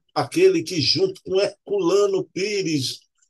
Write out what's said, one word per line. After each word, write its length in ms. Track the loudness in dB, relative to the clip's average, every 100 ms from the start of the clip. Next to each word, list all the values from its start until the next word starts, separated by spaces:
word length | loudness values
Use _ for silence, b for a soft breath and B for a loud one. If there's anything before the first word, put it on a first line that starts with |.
| _
aquele 480 | -6 -4 4 4 4
que, 160 | -2 -2
junto 440 | 0 0 -2 -4
com 180 | -4 -2
Herculano 800 | -2 -4 -6 -2 2 2 2 0
Pires, 760 | -4 -6 -4 -4 -2 -2 -4 -8 _ _ _